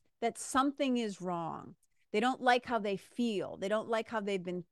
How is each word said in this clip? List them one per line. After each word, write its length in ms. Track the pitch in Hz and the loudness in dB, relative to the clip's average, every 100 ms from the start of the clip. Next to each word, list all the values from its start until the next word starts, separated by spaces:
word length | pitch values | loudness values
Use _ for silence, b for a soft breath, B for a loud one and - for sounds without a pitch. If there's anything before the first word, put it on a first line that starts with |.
| _ _ | _ _
that 160 | 233 - | -4 -2
something 600 | - 269 277 277 277 240 | -2 2 2 2 2 2
is 240 | 220 190 | 0 -4
wrong. 540 | 180 175 160 143 - - _ _ _ | -4 -4 -4 -6 -10 -18 _ _ _
They 80 | 208 | 2
don't 200 | 247 262 | 2 2
like 240 | 254 247 - | 4 4 2
how 140 | 233 | -2
they 160 | 202 196 | 0 -4
feel. 600 | - - 240 196 147 82 | -4 -2 0 0 -2 -4
They 100 | 190 | -2
don't 220 | 214 214 | 0 0
like 180 | 226 226 | -2 -2
how 140 | 226 | -4
they've 220 | 202 196 | -2 -2
been 200 | 175 180 - | -2 -6 -6